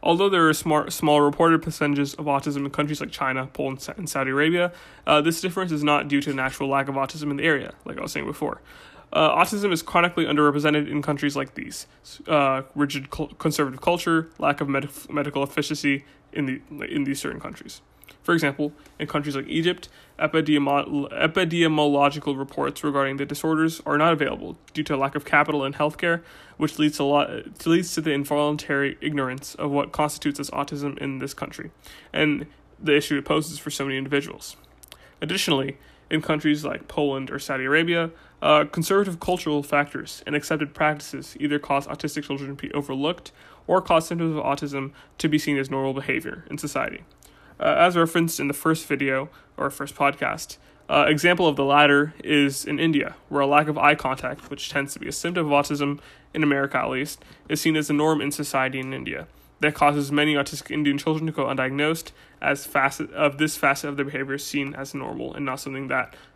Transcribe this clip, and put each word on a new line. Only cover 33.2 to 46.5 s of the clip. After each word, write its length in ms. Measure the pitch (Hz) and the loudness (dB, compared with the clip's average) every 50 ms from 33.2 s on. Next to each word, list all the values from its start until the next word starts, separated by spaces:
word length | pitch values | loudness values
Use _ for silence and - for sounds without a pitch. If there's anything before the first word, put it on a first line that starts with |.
| 135 | 0
poses 340 | - 165 151 156 - - - | 0 0 0 0 -2 -8 -10
for 100 | - - | -10 -8
so 160 | - - 143 | -6 -6 -4
many 100 | 139 139 | -4 -4
individuals. 600 | 135 135 135 139 143 139 - - - - - - - - _ _ _ - _ - - - - _ _ | -4 -4 0 0 -2 -2 -2 -10 -14 -14 -16 -18 -18 -20 _ _ _ -20 _ -20 -20 -20 -20 _ _
Additionally, 560 | - 160 170 196 - - 160 135 135 139 139 - - - - _ _ _ | -6 -4 -2 -2 0 2 2 2 2 -2 -6 -10 -16 -20 -20 _ _ _
in 140 | - 156 156 | -2 -2 0
countries 420 | - 160 151 151 156 147 151 156 | 0 -2 0 2 2 2 2 0
like 220 | - - - - - | -6 -6 -8 -10 -6
Poland 420 | - - 151 143 135 135 135 131 | -2 0 0 0 0 -2 -6 -6
or 80 | - 139 | -8 -10
Saudi 280 | - - 143 131 131 | -6 -6 -4 -4 0
Arabia, 440 | 131 143 156 170 165 170 170 165 165 165 - - - _ _ | 2 4 4 4 4 2 2 0 -2 -4 -12 -20 -20 _ _
uh, 240 | - 151 151 151 151 | 4 6 6 6 6
conservative 540 | 147 - - 160 - 196 196 202 196 175 165 | 2 -2 -4 0 2 4 4 4 2 -2 -6
cultural 420 | - - 180 180 - 165 151 147 | -2 -2 -2 -2 0 0 -2 -2
factors 600 | 143 - - 143 143 143 - - - - - - - | -2 0 0 0 0 0 -4 -12 -12 -10 -14 -14 -8
and 100 | - 147 | -4 -4
accepted 380 | 147 147 - 165 151 151 143 - | -4 -2 -2 -2 -2 -2 -6 -4
practices 640 | - 156 151 151 147 - - - 135 135 - - - | 0 0 0 0 -2 -8 -12 -12 -12 -12 -12 -12 -6
either 200 | - 147 147 147 | -4 -2 -2 -2
cause 260 | 143 - 143 139 139 | -2 0 -2 -2 -2
autistic 380 | - 139 139 - 151 143 156 143 | -4 -10 -6 -6 -6 -6 -6 -8
children 320 | - 139 139 139 139 139 | -6 -8 -8 -8 -10 -10
to 120 | 135 - 143 | -10 -10 -6
be 60 | - | -6
overlooked 580 | 143 143 - 135 135 139 151 180 - - - _ - - - - - - - | -6 -4 -4 -4 -2 -2 -2 -2 -4 -10 -20 _ -20 -20 -20 -20 -20 -2 2
or 140 | 180 185 180 | 2 2 4
cause 240 | - 180 160 160 - | 4 4 4 4 2
symptoms 280 | 175 170 170 165 160 | -4 -2 -2 -2 -2
of 80 | 151 - | -2 0
autism 500 | - 139 139 - 143 139 139 135 139 - - - _ _ _ | -2 -2 -2 -2 -4 -4 -4 -6 -6 -10 -14 -20 _ _ _
to 100 | - 165 | 0 2
be 80 | 151 151 | 2 2
seen 200 | - - 147 139 | 2 2 0 0
as 120 | 135 131 | -2 -2
normal 240 | 131 135 135 135 131 | -2 -2 -2 -2 -4
behavior 520 | 135 135 - 131 127 - - - - - | -4 -2 -2 -2 -2 -2 -6 -12 -12 -14
in 80 | - | -12